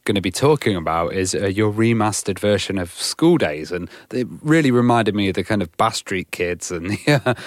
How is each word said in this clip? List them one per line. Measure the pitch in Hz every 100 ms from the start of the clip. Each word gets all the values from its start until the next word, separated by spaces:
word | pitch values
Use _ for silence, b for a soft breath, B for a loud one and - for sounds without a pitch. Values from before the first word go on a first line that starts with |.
gonna | - 101
be | 95
talking | - 139 151 92 87
about | 80 82 85
is, | 95 92
uh, | 80 98
your | 98 107
remastered | 107 113 113 107 101 - 92
version | 104 101 - 98
of | 87
School | - - - 165 160
Days, | 85 76 78
and | 87 - B B
it | 127 120 -
really | 151 160 143
reminded | 120 120 117 107 101
me | 98
of |
the | 92
kind | 95 107
of | 90 -
Bass | 110 -
Street | - 95 85
Kids | - 87 87 -
and | 87 87
the, | 101 - 143
<laughs> | 127
uh, | 123